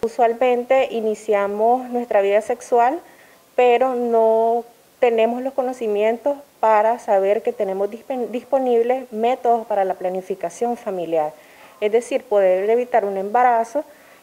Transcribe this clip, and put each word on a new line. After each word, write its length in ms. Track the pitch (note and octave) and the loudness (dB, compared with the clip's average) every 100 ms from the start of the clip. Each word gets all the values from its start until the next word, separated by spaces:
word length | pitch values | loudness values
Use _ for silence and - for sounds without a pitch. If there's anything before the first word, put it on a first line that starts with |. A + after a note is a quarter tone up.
Usualmente 840 | A3+ - A#3 A#3 B3+ B3 B3 C4 C4 | -6 0 0 2 0 0 2 0 2
iniciamos 960 | A3+ A3 G#3+ - G#3 G3+ G#3 A3+ B3+ B3+ | -2 -4 -6 -2 -2 0 0 2 2 -2
nuestra 300 | A#3+ A#3+ G#3+ | -6 0 0
vida 200 | G3 G3+ | 2 0
sexual, 600 | G#3+ A#3+ - A#3+ A#3+ E4 - - - _ _ - | -2 -8 -2 2 2 0 -10 -20 -20 _ _ 2
pero 400 | B3 A#3+ C4 B3 | 4 4 2 0
no 680 | A#3+ A3+ A3+ A3 A3+ A#3 A3+ _ _ _ | 0 2 4 4 2 0 -4 _ _ _
tenemos 420 | B3 A3+ A3 A#3+ | 0 2 0 0
los 100 | C4 | -6
conocimientos 840 | C4 B3 B3+ A3+ G#3 A3 A#3 C#4+ C#4+ - _ | -4 -6 -6 -4 0 0 0 -4 -6 -10 _
para 380 | A3 G#3+ A3 A#3+ | 2 4 2 -2
saber 440 | - G3 G3 G#3 | 0 0 2 0
que 100 | B3 | -2
tenemos 380 | A#3 G3+ F#3+ G3+ | -4 -4 -2 -4
dispen-, 400 | A3+ - C4 A3+ | -6 -10 -8 -6
disponibles 800 | A#3 - C4+ B3+ A#3+ A#3 B3+ B3 | -8 -4 -2 2 0 2 -2 -4
métodos 540 | G#3+ A#3 B3+ B3 A#3 A3 | -2 -2 0 2 0 0
para 180 | G3+ | -2
la 100 | F#3+ | -2
planificación 840 | F3+ F3+ F#3 F#3 F#3+ E3+ - A#3 A#3+ | -2 -4 -6 -6 -8 -8 -6 -4 -4
familiar, 560 | - F#3+ E3 E3 D3+ D3+ - - - - | -6 -8 -4 -2 -2 -6 -20 -20 -20 -6
es 120 | G#3+ | 0
decir, 320 | A3 A#3+ C4+ | 0 0 -6
poder 440 | - G#3 F#3+ F#3 G#3 | 0 2 4 2 2
evitar 360 | A#3 B3 A#3+ | 0 2 0
un 120 | G3+ F#3+ | 0 -4
embarazo 680 | G3 A#3 B3 A#3 A3+ D4 D4+ - - - | -2 2 2 2 -2 -4 -8 -16 -20 -20